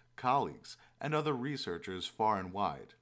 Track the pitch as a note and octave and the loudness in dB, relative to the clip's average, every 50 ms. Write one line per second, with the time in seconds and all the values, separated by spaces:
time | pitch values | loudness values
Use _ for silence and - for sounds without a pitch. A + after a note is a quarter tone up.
0 | _ _ _ - - B2 C3+ C#3+ A2+ D#2 C#2 - - - - - - - _ _ | _ _ _ -2 2 4 4 4 4 0 -4 -10 -14 -16 -18 -18 -20 -20 _ _
1 | - C#3+ D3+ D3+ C#3+ D#3 C#3+ A#2+ B2 D3 C#3+ C3 - G2 F2 E2+ - G2 F#2 F#2 | -2 0 0 2 2 2 0 0 0 -2 -2 -2 -2 -4 -4 -4 -4 -6 -6 -4
2 | F2 - - - A2 A2 G#2+ F#2+ F#2 F2+ F2+ G2+ G2+ F2 C#2+ C2 G1+ - - _ | -6 -8 0 2 4 4 4 2 0 -4 -2 0 0 0 0 -4 -12 -16 -20 _